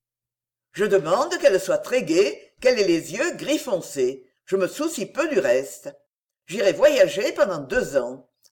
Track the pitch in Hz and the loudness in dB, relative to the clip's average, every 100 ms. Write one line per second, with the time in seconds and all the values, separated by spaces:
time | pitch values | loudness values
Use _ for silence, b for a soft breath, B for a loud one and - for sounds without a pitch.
0 | _ _ _ _ _ _ _ - 208 190 | _ _ _ _ _ _ _ -2 2 2
1 | 160 208 320 349 277 190 - 156 - 254 | 2 0 0 2 2 2 0 -4 -2 -2
2 | 175 170 214 - - - 247 233 185 165 | 0 2 2 -2 -16 -2 0 2 2 0
3 | 156 196 339 208 - 302 247 180 - 139 | -2 -4 -4 -4 -2 -2 -2 -6 -4 -2
4 | 127 135 - _ - 294 262 262 320 330 | -2 -4 -14 _ -4 -2 -2 -2 -6 -6
5 | 190 262 330 240 131 127 135 - 139 - | -6 -4 0 0 2 2 -2 -12 -18 -18
6 | _ _ _ _ - 196 202 175 285 269 | _ _ _ _ -10 -2 0 4 4 6
7 | 175 185 269 330 240 165 135 240 175 139 | 2 2 -2 0 0 -2 -4 -2 0 -2
8 | 120 131 _ _ _ | -4 -10 _ _ _